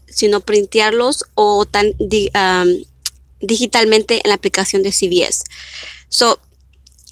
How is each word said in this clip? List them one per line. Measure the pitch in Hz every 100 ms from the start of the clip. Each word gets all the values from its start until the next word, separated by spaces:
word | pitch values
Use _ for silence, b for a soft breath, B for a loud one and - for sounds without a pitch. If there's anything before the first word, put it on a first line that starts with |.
| _
si | - 214
no | 202
printearlos | - 208 202 220 214 226 247 - -
o | - 208 202 208
tan | 208 208 -
di-, | 208 214 196 208
am, | 190 185 180 180 - _ - - _ _
digitalmente | 202 226 247 233 220 220 214 -
en | -
la | 202
aplicación | 196 190 196 196
de | 196
C | - 185
V | 180 -
S. | - - B B B B B B
So, | - 240 - _ _ _ _ _ _ -